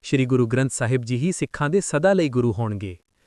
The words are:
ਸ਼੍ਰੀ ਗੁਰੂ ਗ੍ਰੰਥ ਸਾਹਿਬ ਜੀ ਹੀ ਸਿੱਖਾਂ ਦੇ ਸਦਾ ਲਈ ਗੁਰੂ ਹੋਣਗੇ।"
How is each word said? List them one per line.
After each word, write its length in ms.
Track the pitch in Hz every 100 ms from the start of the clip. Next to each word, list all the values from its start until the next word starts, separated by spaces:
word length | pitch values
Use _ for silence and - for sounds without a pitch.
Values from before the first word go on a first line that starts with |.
ਸ਼੍ਰੀ 240 | - 135 127
ਗੁਰੂ 220 | 131 117
ਗ੍ਰੰਥ 240 | 123 135
ਸਾਹਿਬ 300 | - 117 127
ਜੀ 160 | 117 123
ਹੀ 140 | 170
ਸਿੱਖਾਂ 380 | - 147 - 147
ਦੇ 120 | 196
ਸਦਾ 320 | - 147 190
ਲਈ 160 | 190 151
ਗੁਰੂ 240 | 123 120
ਹੋਣਗੇ।" 440 | 101 113 101 98 87 _ _